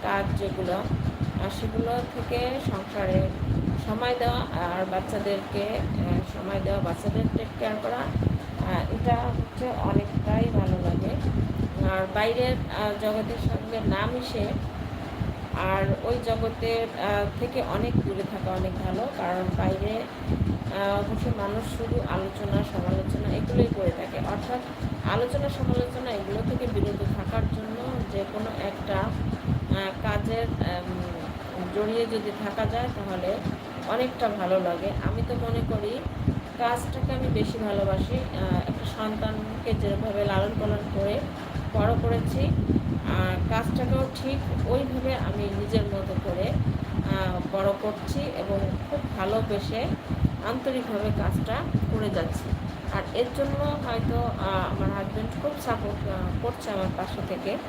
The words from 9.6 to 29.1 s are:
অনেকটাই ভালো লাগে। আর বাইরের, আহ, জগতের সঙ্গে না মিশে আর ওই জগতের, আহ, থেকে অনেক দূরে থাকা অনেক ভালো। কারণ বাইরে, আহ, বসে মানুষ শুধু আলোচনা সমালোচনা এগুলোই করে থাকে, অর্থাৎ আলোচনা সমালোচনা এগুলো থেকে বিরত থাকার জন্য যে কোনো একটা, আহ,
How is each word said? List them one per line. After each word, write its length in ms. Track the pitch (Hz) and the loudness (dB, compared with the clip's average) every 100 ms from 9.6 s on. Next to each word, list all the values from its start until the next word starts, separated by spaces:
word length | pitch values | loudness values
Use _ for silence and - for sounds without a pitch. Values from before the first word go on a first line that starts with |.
| 254 - | -4 0
অনেকটাই 680 | - 202 202 - - 214 233 - | 4 4 4 0 2 4 6 4
ভালো 180 | 185 185 | 4 4
লাগে। 320 | - - - - - - - - - - | 2 2 0 0 0 2 0 2 0 2
আর 260 | 190 190 190 208 | 2 2 2 2
বাইরের, 360 | 220 233 254 | 2 2 2
আহ, 420 | 254 - 180 208 208 | 2 0 -2 -2 0
জগতের 480 | 214 214 214 233 - | 0 0 0 0 0
সঙ্গে 300 | 226 220 226 208 | 0 -2 -2 2
না 180 | 190 214 | 2 2
মিশে 400 | 247 254 226 208 - - - - - - - - - - - | -2 -2 -2 0 0 -4 -6 -6 -6 -8 -4 -4 -4 -4 -2
আর 360 | 185 190 190 190 | 2 2 4 2
ওই 140 | 220 240 226 | 2 0 2
জগতের, 640 | 220 220 220 226 226 226 - | 0 0 0 0 0 0 -2
আহ, 240 | 196 208 202 - | 0 2 0 0
থেকে 220 | 240 262 | -2 0
অনেক 320 | 208 190 240 - - | 0 0 2 2 2
দূরে 180 | 196 196 | -2 -4
থাকা 200 | 208 190 | -2 -2
অনেক 200 | 185 185 180 185 | 0 0 0 -2
ভালো। 220 | 185 247 277 | 0 -2 -2
কারণ 260 | 180 180 185 180 | -2 0 0 2
বাইরে, 440 | 190 190 214 220 | 2 2 0 -2
আহ, 1000 | 262 - - 214 - 202 - 196 196 202 | -4 -8 -2 2 2 0 -2 0 2 2
বসে 280 | 208 214 240 214 | 0 0 0 0
মানুষ 400 | 202 214 226 - | 0 -2 -2 -4
শুধু 220 | 226 - - | 0 0 2
আলোচনা 540 | 180 190 - 208 - | -2 -2 -4 2 2
সমালোচনা 720 | - - - - - - - - | 2 0 0 2 2 0 0 0
এগুলোই 320 | - - 202 - | 0 2 2 2
করে 160 | 185 - | 0 0
থাকে, 200 | - - | -4 -4
অর্থাৎ 420 | - 208 - 247 - - - - - | -2 -2 -2 -4 -6 -6 -6 -4 0
আলোচনা 360 | 208 247 - 277 | 0 2 0 -2
সমালোচনা 640 | - 254 247 247 247 254 | 0 0 2 0 -2 -4
এগুলো 300 | 214 196 214 226 | -4 -2 -2 0
থেকে 180 | 247 254 | 0 0
বিরত 300 | 208 202 202 202 - | 2 0 2 0 0
থাকার 260 | 190 226 226 214 | 0 0 0 0
জন্য 280 | 220 220 254 254 - | -4 -4 -4 -4 -2
যে 140 | 190 196 | -2 -4
কোনো 160 | 208 214 214 | -4 -4 -4
একটা, 360 | 196 190 185 190 | -4 -4 -2 0
আহ, 920 | 214 | 0